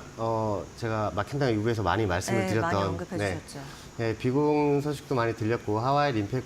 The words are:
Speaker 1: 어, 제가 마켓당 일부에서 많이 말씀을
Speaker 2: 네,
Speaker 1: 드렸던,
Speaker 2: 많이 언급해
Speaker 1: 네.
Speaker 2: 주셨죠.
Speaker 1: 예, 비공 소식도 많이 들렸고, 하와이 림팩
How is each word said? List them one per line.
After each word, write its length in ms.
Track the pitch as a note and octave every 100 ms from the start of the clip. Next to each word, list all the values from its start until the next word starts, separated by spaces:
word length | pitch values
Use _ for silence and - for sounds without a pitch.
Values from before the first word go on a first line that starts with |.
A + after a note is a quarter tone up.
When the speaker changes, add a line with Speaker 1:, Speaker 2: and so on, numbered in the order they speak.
| - -
Speaker 1:
어, 460 | A2+ A2 A2 G2 D2 -
제가 320 | A#2 A2 G#2 F#2
마켓당 340 | G2+ C#3 C#3
일부에서 320 | G#2+ A2 A2
많이 240 | F#2 F#2+ G#2
말씀을 360 | F2+ - F#2+
Speaker 2:
네, 40 | F#2+
Speaker 1:
드렸던, 260 | G#2 -
Speaker 2:
많이 100 | G2+ G2
언급해 260 | E3+ - G3
Speaker 1:
네. 240 | G#2 D#2
Speaker 2:
주셨죠. 220 | - C#3+ C#3 - - -
Speaker 1:
예, 180 | A2+ A2
비공 640 | B2+ C3+ D3 D3+ D3 C#3+
소식도 340 | C#3+ C#3+ - C3+
많이 180 | A#2
들렸고, 460 | A2+ G#2+ A#2 A2 G#2
하와이 320 | B2 C#3+ D3
림팩 320 | A2+ G2+ B2+